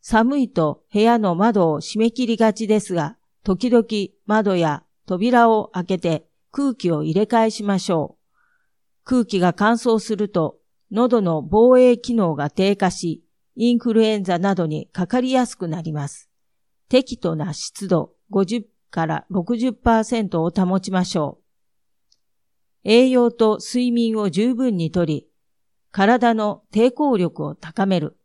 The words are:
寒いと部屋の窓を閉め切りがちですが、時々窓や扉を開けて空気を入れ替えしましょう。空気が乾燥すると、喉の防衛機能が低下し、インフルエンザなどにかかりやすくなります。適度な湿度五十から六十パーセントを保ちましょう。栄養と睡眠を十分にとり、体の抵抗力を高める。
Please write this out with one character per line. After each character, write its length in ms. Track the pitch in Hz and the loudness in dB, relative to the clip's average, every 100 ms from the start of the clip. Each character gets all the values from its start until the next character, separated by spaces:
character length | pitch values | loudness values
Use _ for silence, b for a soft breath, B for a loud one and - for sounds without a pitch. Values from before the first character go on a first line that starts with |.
寒 380 | - 220 226 285 | 0 2 2 0
い 100 | 247 | -2
と 340 | - 156 - _ | 0 -2 -4 _
部 80 | 208 | 2
屋 180 | 220 240 | 2 2
の 160 | 208 | 0
窓 360 | 170 214 208 170 | 2 2 2 2
を 100 | 151 | 0
閉 200 | - 208 | -6 -2
め 100 | 226 | -2
切 160 | 226 240 | -2 -4
り 100 | 226 | 0
が 140 | 226 | 0
ち 120 | 214 220 | 0 0
で 140 | 214 | -2
す 140 | 196 | 0
が、 240 | 175 151 - _ _ | -4 -4 -8 _ _
時 200 | - 185 247 | -4 -2 2
々 140 | 233 226 214 196 _ - | 2 2 -4 -6 _ -2
窓 300 | 214 208 185 | -2 0 0
や 260 | 160 147 _ _ - | 0 -2 _ _ -8
扉 440 | 180 226 247 233 | -4 2 4 4
を 200 | 220 - | 2 -2
開 100 | - | -8
け 140 | 175 185 | -4 -4
て 260 | 170 156 _ _ _ | -2 -4 _ _ _
空 220 | - 277 | -4 -4
気 160 | 233 175 | -2 -2
を 120 | 156 | -2
入 120 | 156 | -2
れ 80 | 170 | 0
替 260 | 208 240 226 | 2 2 0
え 20 | |
し 140 | - | -2
ま 140 | 208 196 | -4 -2
し 120 | - | -2
ょ 260 | 170 143 _ | -4 -4 _
う。 40 | _ _ _ _ _ _ _ _ | _ _ _ _ _ _ _ _
空 200 | - 254 226 | -2 -2 0
気 140 | 196 | 0
が 120 | 180 | 0
乾 220 | 170 208 | 2 0
燥 240 | 233 247 226 | 0 0 -2
す 180 | 214 208 | -2 -4
る 140 | 208 | -2
と、 280 | 180 156 - _ _ _ | -2 -2 -6 _ _ _
喉 300 | 202 247 233 | -2 2 2
の 220 | 185 156 | 0 -2
防 360 | 135 202 240 254 | 0 4 6 6
衛 200 | 254 240 | 6 2
機 160 | 247 | 0
能 200 | 233 180 | -2 0
が 140 | 147 147 | -2 -4
低 280 | - 190 202 | 0 0 0
下 140 | 185 | -2
し、 320 | - 170 - _ _ _ - | -2 -8 -8 _ _ _ -2
イ 180 | 233 | 0
ン 40 | 240 | 0
フ 140 | 240 | 2
ル 120 | 220 | 2
エ 120 | 220 214 | 2 0
ン 80 | |
ザ 100 | 185 175 | -2 -2
な 160 | 196 | 0
ど 120 | 185 165 | 0 -2
に 220 | 151 - | -4 -10
か 140 | - 180 | -8 -2
か 140 | 247 | -2
り 100 | 254 | 0
や 140 | 262 240 | 0 -2
す 100 | - | -6
く 120 | 175 | -8
な 120 | 156 | -8
り 120 | 160 | -8
ま 160 | 151 147 | -8 -8
す。 220 | - _ _ _ _ _ _ _ | -12 _ _ _ _ _ _ _
適 280 | 254 262 - | 0 0 -6
度 200 | 175 160 | -6 -4
な 160 | 151 | -6
湿 340 | 147 - - 196 | -8 -12 -12 -2
度 240 | 175 - _ _ | -2 -2 _ _
五 140 | 196 | -2
十 220 | 185 233 202 _ _ | -2 -4 -8 _ _
か 160 | - 160 | -6 -4
ら 200 | 151 - | -4 -4
六 260 | 185 170 240 | -6 -4 -2
十 160 | 254 | -2
パ 280 | 220 - 226 | -2 0 2
ー 40 | |
セ 180 | 220 233 | 0 -4
ン 60 | 196 | -2
ト 140 | 170 | -2
を 80 | 165 | -2
保 300 | 196 185 190 | 0 0 0
ち 100 | 190 | -2
ま 140 | 185 | -4
し 120 | 180 180 | -2 -4
ょ 220 | 143 - | -4 -8
う。 40 | _ _ _ _ _ _ _ _ _ _ _ _ _ _ | _ _ _ _ _ _ _ _ _ _ _ _ _ _
栄 240 | - 226 262 | 2 4 6
養 220 | 254 240 | 4 2
と 280 | 240 220 214 | 2 0 0
睡 320 | - 247 247 | -4 -4 -2
眠 260 | 233 226 220 | 0 0 0
を 120 | 202 | -2
十 240 | 156 233 | 0 -2
分 220 | 240 254 190 | 0 -2 -2
に 140 | 165 | -2
と 140 | 175 | -2
り、 220 | 165 147 _ _ _ _ _ _ _ | -2 -4 _ _ _ _ _ _ _
体 440 | - 196 240 233 | 0 2 4 2
の 280 | 220 214 - _ | 0 -2 -6 _
抵 200 | 208 240 | 2 2
抗 240 | 247 302 226 | 2 0 0
力 280 | 175 - | -2 -4
を 100 | 147 | -10
高 320 | 151 160 - 196 | -10 -12 -4 0
め 140 | 180 | 0
る。 160 | 151 _ | -2 _